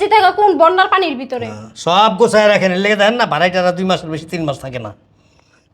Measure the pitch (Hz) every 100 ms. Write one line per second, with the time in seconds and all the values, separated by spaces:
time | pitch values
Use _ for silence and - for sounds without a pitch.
0 | 392 440 381 381 415 311 330 370 381 381
1 | 359 254 254 247 226 214 - - - 180
2 | 220 190 233 214 214 202 170 180 202 208
3 | 202 240 214 147 180 180 180 175 185 180
4 | 165 156 160 175 160 131 135 123 110 101
5 | _ _ _ _ _ _ _